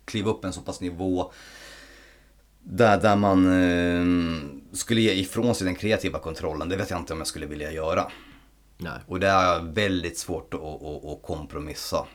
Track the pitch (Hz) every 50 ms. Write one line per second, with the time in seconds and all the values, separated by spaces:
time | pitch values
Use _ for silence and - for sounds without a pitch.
0 | _ - - 110 98 110 110 - - 92 90 82 - - 92 - 90 87 85 82
1 | 95 92 90 92 - - - - - - - - - - - - - - - -
2 | - - - - _ _ _ _ _ _ _ _ - - 95 95 120 110 101 92
3 | - 107 101 101 104 98 95 92 92 92 92 92 90 90 87 87 87 87 87 87
4 | 87 87 87 87 85 82 82 80 73 71 69 69 - - - - - - 117 113
5 | 110 107 95 95 92 - - 113 117 120 123 - 98 92 87 82 - 107 107 -
6 | - 90 76 78 - 82 80 - 90 82 76 76 78 87 95 95 101 - 95 87
7 | 82 - 80 80 78 - - 78 76 73 76 76 73 76 80 80 80 80 82 95
8 | 80 - - - - - - - _ _ _ _ _ _ _ - 87 80 67 -
9 | - - 92 92 95 98 98 95 92 90 87 82 85 82 78 110 104 98 92 90
10 | 85 85 82 - - - 85 80 - - - - 78 78 76 - 71 76 73 -
11 | - - - - - - 85 76 73 69 - 76 73 76 71 - - - 92 76
12 | - - -